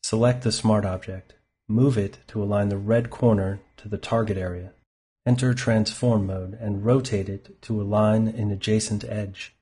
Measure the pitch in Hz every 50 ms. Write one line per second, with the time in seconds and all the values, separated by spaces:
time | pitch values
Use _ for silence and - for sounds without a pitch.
0 | - - - 110 117 123 123 127 - 117 107 - - 113 110 104 98 98 92 92
1 | - - 95 95 - _ - _ _ _ _ _ _ - 107 117 131 143 127 107
2 | 98 98 - - _ - - 110 101 101 101 104 101 101 101 98 101 104 113 120
3 | 120 120 - - - 120 110 98 95 95 98 98 - _ _ - - 104 104 98
4 | - - 123 117 113 107 101 95 92 90 90 90 90 90 - _ _ _ _ _
5 | _ _ _ _ _ 123 127 127 131 127 123 127 - - 113 110 107 - - -
6 | - 123 117 107 98 95 95 95 92 92 101 - 117 104 101 98 101 113 127 135
7 | 123 - 113 101 95 95 98 98 _ - - _ - - 113 107 101 101 104 107
8 | 107 107 107 110 113 110 110 - 107 104 101 98 - - 107 110 107 - 107 104
9 | - - 107 107 104 98 95 - - - _ _